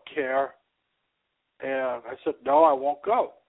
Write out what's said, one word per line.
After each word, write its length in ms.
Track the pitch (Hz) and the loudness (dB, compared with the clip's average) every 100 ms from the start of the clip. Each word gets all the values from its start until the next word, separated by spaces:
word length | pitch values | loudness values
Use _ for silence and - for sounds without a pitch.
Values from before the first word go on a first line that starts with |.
| - | -10
care." 420 | - 131 131 135 - _ _ _ _ _ _ _ _ _ _ | -6 -2 -2 -4 -8 _ _ _ _ _ _ _ _ _ _
And 420 | 135 135 131 120 113 | -6 -4 -4 -6 -10
I 100 | 131 | -8
said, 120 | 165 147 | -6 -6
"No, 200 | 131 143 | 2 6
I 100 | 160 | 6
won't 280 | 135 139 143 | 4 -2 -4
go." 320 | - 233 - - | -2 -2 -2 -8